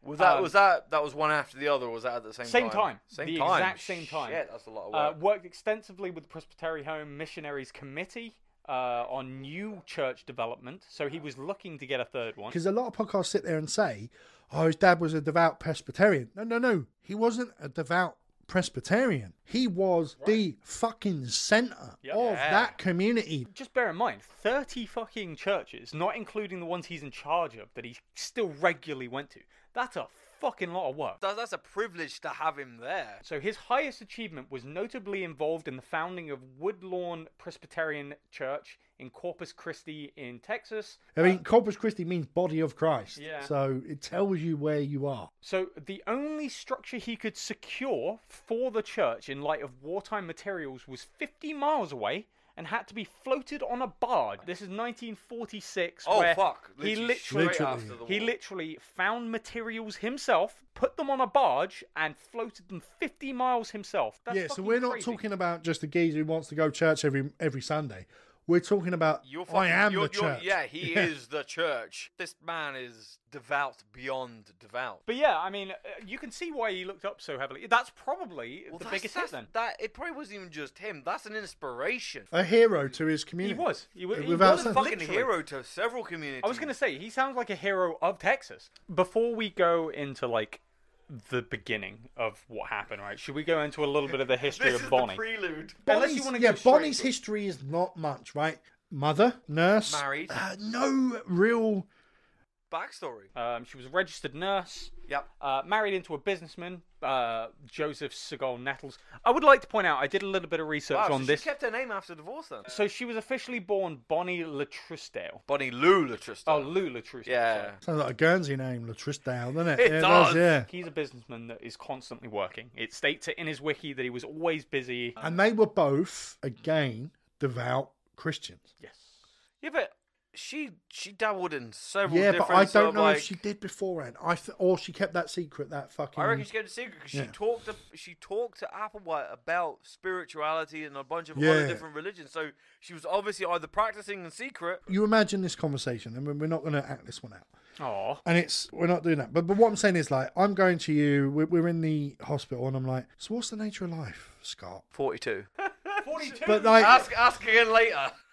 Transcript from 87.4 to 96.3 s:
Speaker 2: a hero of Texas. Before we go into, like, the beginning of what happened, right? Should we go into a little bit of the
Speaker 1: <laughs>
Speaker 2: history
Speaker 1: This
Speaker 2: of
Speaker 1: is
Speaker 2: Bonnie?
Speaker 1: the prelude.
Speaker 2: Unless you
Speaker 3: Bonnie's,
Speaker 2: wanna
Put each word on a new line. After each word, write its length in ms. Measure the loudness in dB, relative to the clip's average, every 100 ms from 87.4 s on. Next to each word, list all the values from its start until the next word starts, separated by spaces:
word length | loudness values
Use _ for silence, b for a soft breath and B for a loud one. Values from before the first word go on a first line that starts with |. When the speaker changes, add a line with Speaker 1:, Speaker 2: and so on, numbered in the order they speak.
| -4
Speaker 2:
a 40 |
hero 440 | -4 -2 0 0 2
of 180 | -2 0
Texas. 520 | 0 0 -2 -18 -20 _ _
Before 400 | 2 2 4 0
we 160 | 0 -4
go 400 | 2 4 4 2
into, 360 | -4 -6 -4 0
like, 360 | 0 0 -6 _ _ _ _ _ -18 -4
the 100 | -4
beginning 720 | -2 -10 -4 -4 -4 -14 -20 -4
of 260 | -4 -4 _
what 200 | -10 -6
happened, 320 | -6 -6 -8
right? 180 | -10 -10
Should 160 | -8
we 80 | -6
go 200 | 0 2
into 200 | 0 -2
a 40 | 0
little 240 | 2 0
bit 100 | -2
of 80 | 2
the 80 | 2
Speaker 1:
<laughs> 100 | 2
Speaker 2:
history 240 | 2 2
Speaker 1:
This 80 | 2
Speaker 2:
of 40 |
Speaker 1:
is 60 | 2
Speaker 2:
Bonnie? 240 | 2 2
Speaker 1:
the 20 | -2
prelude. 560 | -6 -4 -6 -6 -10 -10 4
Speaker 2:
Unless 240 | 4 4
you 60 | 0
Speaker 3:
Bonnie's, 40 |
Speaker 2:
wanna 120 | -2